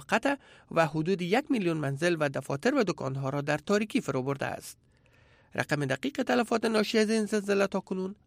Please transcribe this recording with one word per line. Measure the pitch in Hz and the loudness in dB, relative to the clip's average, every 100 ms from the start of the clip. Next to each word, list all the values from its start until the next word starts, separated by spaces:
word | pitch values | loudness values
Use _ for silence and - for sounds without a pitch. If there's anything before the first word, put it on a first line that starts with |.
| - | 0
قطع | 214 277 277 - - - | 0 2 -2 -6 -20 -4
و | 160 156 | 2 2
حدود | 156 160 185 | 2 0 0
یک | 175 226 294 | 2 0 2
میلیون | 247 170 160 | 0 0 0
منزل | 139 139 175 165 | -2 0 0 2
و | 147 | 0
دفاتر | 135 - 139 240 294 | -2 -4 0 2 2
و | |
دکانها | 185 - 135 135 131 | 2 -2 -4 -4 -2
را | 143 | -2
در | 143 151 | 0 -2
تاریکی | - 208 220 - | 2 0 2 -2
فرو | - 135 | -2 -2
برده | 131 135 120 | -2 -2 -4
است. | - - - _ _ _ _ _ _ _ - | -6 -12 -20 _ _ _ _ _ _ _ -4
رقم | - 147 139 | -2 0 -2
دقیق | 135 269 - | -2 -4 -4
تلفات | 254 247 226 226 226 | 0 2 2 0 2
ناشی | 214 208 226 | 2 2 2
از | 214 | 4
این | 220 208 | 2 0
زلزله | 214 202 196 196 | -2 0 2 2
تا | 190 | -2
کنون | - 185 185 202 | -4 -6 -6 -8